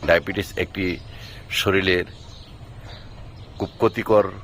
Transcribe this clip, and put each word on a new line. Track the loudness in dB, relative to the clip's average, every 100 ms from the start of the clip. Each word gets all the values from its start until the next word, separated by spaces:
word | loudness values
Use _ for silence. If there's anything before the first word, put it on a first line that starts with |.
| 6
ডায়াবেটিস | 4 4 -4 -4 -2
একটি | -4 -2 -2 -2 -8 -14 -14 -14 -6
শরীরের | 0 4 4 6 4 2 -8 -16 -16 -16 -16 -16 -14 -14 -14 -14 -14 -14 -14 -16 -6
খুব | -6 2
ক্ষতিকর | 2 2 6 6 6 -2